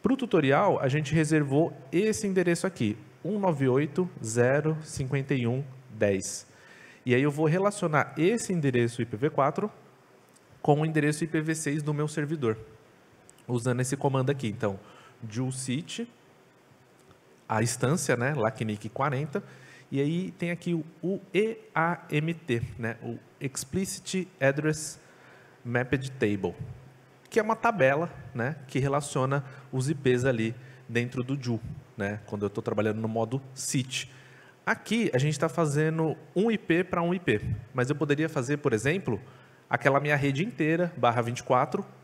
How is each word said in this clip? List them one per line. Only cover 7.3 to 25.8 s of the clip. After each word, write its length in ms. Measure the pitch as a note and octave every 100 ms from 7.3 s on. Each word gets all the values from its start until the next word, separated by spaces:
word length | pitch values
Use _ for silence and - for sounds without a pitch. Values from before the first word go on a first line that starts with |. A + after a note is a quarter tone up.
vou 160 | C#3+ D#3
relacionar 680 | F3+ G3 - F3 D3+ - -
esse 360 | E3+ A#3 -
endereço 480 | F3+ C#3 B2 A#2 A#2
I 40 | A2+
P 120 | G#2+
V 120 | D3
quatro 400 | C#3+ C#3 D#3 G#3 - - _ _ - _ _ _ -
com 200 | - D3
o 40 | D#3+
endereço 380 | D#3 D3 D3+
I 40 | E3
P 140 | D#3+
V 120 | D#3
seis 300 | D#3+ D3 D3+
do 100 | D3
meu 140 | D3 D3+
servidor, 500 | D3+ D3 D#3+ A#2+ A2 - - - - _ - - - -
usando 340 | A#2+ A#2+ B2
esse 140 | B2+ C3+
comando 360 | C#3+ C3+ B2+
aqui. 160 | C#3 A#2+
Então, 320 | G2+ G#2 G2 - - - - A2+
Joule 240 | A2 C3
City, 560 | B2+ - B2 F3 - A#3 - - _ _ _ _ _ _ _ - - _ - -
a 140 | A2
instância, 540 | A#2 - B2 F3+ - A#2+
né, 180 | B2+
lacnic 560 | D3+ A2 - A2 G#2 A2
quarenta, 540 | - C3+ B2+ D3+ G3+ - - - - -
e 100 | C#3
aí 300 | D3 E3+ F#3
tem 180 | - E3+
aqui 240 | F3 F3
o, 100 | E3+ D#3 -
o 180 | E3+ F#3+ -
E 280 | F3+ A3 A3+ -
A 280 | D#3 E3 F3 -
M 240 | D3 D#3+
T, 300 | E3 - A#2 - -
né, 180 | A2+ A2+
o 160 | A#2+ A#2 - _
Explicit 880 | C#3 - - F#3 F#3+ - - F#3 F3+ -
Address 580 | C3+ C#3 D#3 D#3 - - - - - - - -
Mapped 480 | A#2+ B2